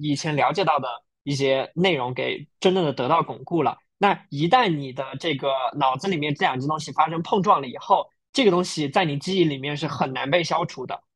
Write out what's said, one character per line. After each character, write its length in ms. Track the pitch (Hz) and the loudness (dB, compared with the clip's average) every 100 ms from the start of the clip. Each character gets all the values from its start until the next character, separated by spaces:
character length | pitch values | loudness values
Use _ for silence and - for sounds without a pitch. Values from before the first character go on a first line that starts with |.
以 140 | 147 | -4
前 200 | 139 160 | -2 -2
了 180 | 147 123 | 0 2
解 120 | 160 | 2
到 140 | 165 147 | 0 0
的 100 | 127 117 _ _ | -2 -10 _ _
一 100 | 135 | -6
些 360 | 139 139 135 - | -2 2 2 0
内 200 | 170 185 | 0 0
容 200 | 151 123 | 2 -2
给 320 | 127 127 - - _ | -4 -4 -6 -10 _
真 140 | 190 | 2
正 100 | 185 | 2
的 80 | 156 | 0
得 160 | 131 127 | 0 2
到 140 | 165 | 2
巩 220 | 151 117 | 0 -8
固 180 | 135 170 | -4 0
了。 140 | 127 - _ _ | 0 -2 _ _
那 280 | 196 185 - | 0 0 -4
一 160 | 143 170 | -4 4
旦 220 | 254 220 | 4 4
你 240 | 151 135 | 0 -4
的 120 | 127 135 135 | -8 -8 -6
这 160 | 170 | -4
个 160 | 139 143 135 123 143 | -2 -2 -2 -2 0
脑 180 | 131 131 | 0 2
子 120 | 190 | -2
里 80 | 175 | -2
面 180 | 147 | -2
这 100 | 147 | 0
两 140 | 185 131 | 0 0
件 80 | 143 | -2
东 100 | 160 | -4
西 140 | 156 | -4
发 160 | 147 156 | 0 0
生 140 | 165 | -2
碰 200 | 170 214 | 0 2
撞 180 | 190 170 | 4 2
了 60 | 135 | 0
以 80 | - | -10
后， 280 | - 190 - _ _ | 0 2 0 _ _
这 120 | - | 2
个 60 | 226 | 4
东 120 | 180 | 4
西 260 | 180 - 147 | 0 -2 0
在 180 | 202 170 | 0 0
你 120 | 143 | -2
记 200 | 180 190 | -2 2
忆 60 | |
里 120 | 160 139 | 2 0
面 180 | 139 147 | -4 -4
是 100 | 156 | -6
很 260 | - 151 | -2 -4
难 180 | 127 131 | -2 0
被 140 | 175 | 0
消 220 | 160 165 175 | 2 -2 -2
除 180 | - | -6
的。 180 | 127 - _ | -10 -10 _